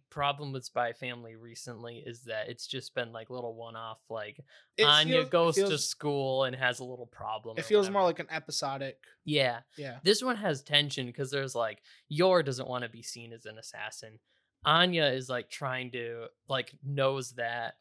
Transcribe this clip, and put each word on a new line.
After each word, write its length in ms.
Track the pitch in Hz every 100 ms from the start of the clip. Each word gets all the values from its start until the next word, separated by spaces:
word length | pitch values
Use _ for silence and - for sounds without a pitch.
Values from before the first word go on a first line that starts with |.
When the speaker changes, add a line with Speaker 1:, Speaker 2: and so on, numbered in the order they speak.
| _
Speaker 1:
problem 420 | 156 143 143 147
with 120 | 131
Spy 280 | - - 120
Family 440 | 113 127 120 113 113
recently 600 | 117 117 - 113 117 117
is 200 | 123 120
that 240 | 123 110 107
it's 180 | 120 -
just 280 | 135 - -
been, 160 | 120
like, 180 | 117 110
little 240 | 127 120
one-off, 440 | 113 117 113 113 113 -
like, 300 | 113 104 - - - _ -
Speaker 2:
It 60 |
Speaker 1:
Anya 280 | 214 151 156 165
Speaker 2:
feels, 80 | 147
it 40 |
Speaker 1:
goes 240 | 175 170 175
to 100 | 196
Speaker 2:
feels, 200 | 151 -
Speaker 1:
school 540 | - 147 143 135 131
and 120 | 131 127
has 240 | 131 123
a 40 |
little 220 | 127 123 120
problem 520 | - 107 110 113 113
Speaker 2:
it 20 |
Speaker 1:
or 40 |
Speaker 2:
feels 240 | 156 208 190
more 120 | 202
Speaker 1:
whatever. 220 | 180 165
Speaker 2:
like 60 | 160
an 40 | 160
episodic. 680 | - - 139 135 135 - - _
Speaker 1:
Yeah. 360 | 151 147 131 117 - -
Speaker 2:
Yeah. 240 | 139 123
Speaker 1:
This 180 | 180 208
one 160 | 254 226
has 260 | 202 139
tension 480 | - 147 147 139 123
'cause 180 | 120 131
there's, 240 | 139 135
like, 260 | 120 113 107 - - _
Yor 340 | 147 185 180
doesn't 240 | 139 127 127
wanna 200 | 123 120
be 140 | 117
seen 300 | 113 120 117
as 140 | 113 110
an 100 | 110
assassin. 600 | - 113 107 - 110 110 _ _ _ _
Anya 400 | 143 160 180 170
is, 260 | 147 131 127
like, 180 | 123 -
trying 440 | - 139 127 123
to, 340 | 123 117 117 113 - -
like, 260 | 135 123 139
knows 520 | 135 139 135 135 123
that, 420 | 120 117 120 113 -